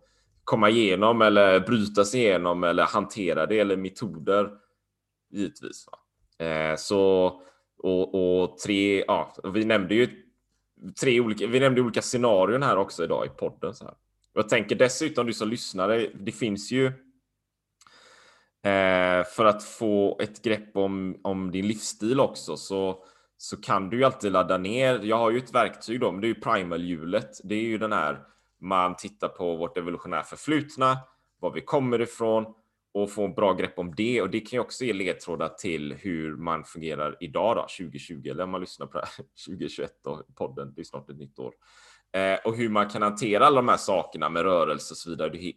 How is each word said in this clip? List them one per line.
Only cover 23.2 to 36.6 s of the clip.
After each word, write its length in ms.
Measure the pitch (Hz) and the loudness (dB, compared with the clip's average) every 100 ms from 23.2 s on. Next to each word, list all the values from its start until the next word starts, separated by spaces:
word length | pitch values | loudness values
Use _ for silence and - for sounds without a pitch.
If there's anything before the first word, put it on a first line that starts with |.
| _ _ | _ _
så 200 | - 101 | -14 -10
kan 320 | - 101 95 | -2 -2 0
du 80 | 117 | 2
ju 60 | |
alltid 280 | 131 127 104 | 2 2 0
ladda 260 | 95 87 95 | 2 2 0
ner. 420 | 95 120 131 120 | 0 0 2 2
Jag 140 | 104 113 | 0 2
har 140 | 113 | 2
ju 60 | 120 | 0
ett 180 | 131 120 | 0 2
verktyg 440 | 101 - - 120 | 2 -2 -8 -2
då, 120 | 113 | -2
men 100 | 90 | -2
det 60 | 113 | -4
är 60 | |
ju 80 | 107 | -2
primal-hjulet. 1000 | 127 110 87 85 87 82 82 104 - - | -2 -2 -2 -4 -4 -6 -2 -4 -4 -14
Det 120 | 95 107 | -8 -4
är 80 | |
ju 140 | 113 110 | -4 -4
den 140 | 107 | -2
här, 280 | 101 76 69 - _ _ _ | 0 -2 -4 -12 _ _ _
man 340 | 90 95 90 87 | -2 2 0 -2
tittar 320 | 98 - 92 | -14 -6 -6
på 280 | - 87 82 | -4 -4 -4
vårt 220 | 85 90 | -4 -6
evolutionära 460 | 87 85 87 82 | -6 -8 -6 -6
förflutna, 720 | - 80 - 151 139 - 131 131 - _ _ _ | -6 -10 -4 -2 -4 -2 0 0 -6 _ _ _
var 120 | 87 | -8
vi 100 | 71 | -6
kommer 400 | - 147 127 117 | -2 -2 0 0
ifrån, 440 | 117 - 113 110 110 - _ _ _ | -2 -2 0 0 -2 -10 _ _ _
och 180 | 101 104 | -4 -4
få 140 | 107 101 | -2 -4
en 80 | |
bra 200 | 98 104 | 2 2
grepp 260 | 90 92 - | 2 -4 -6
om 160 | 90 80 | -6 -2
det. 260 | 110 123 | 0 0
Och 80 | 92 | 0
det 100 | 110 | -4
kan 180 | - 123 | -4 -6
ju 20 | |
också 260 | - - 127 | -6 -6 -4
ge 80 | |
ledtrådar 560 | 98 90 82 - 80 80 | -2 -2 -4 -6 -6 -6
till 440 | - 101 78 73 | -6 -6 -6 -6
hur 420 | 69 95 82 78 76 | -8 -6 -6 -6 -8
man 280 | 85 80 | -6 -6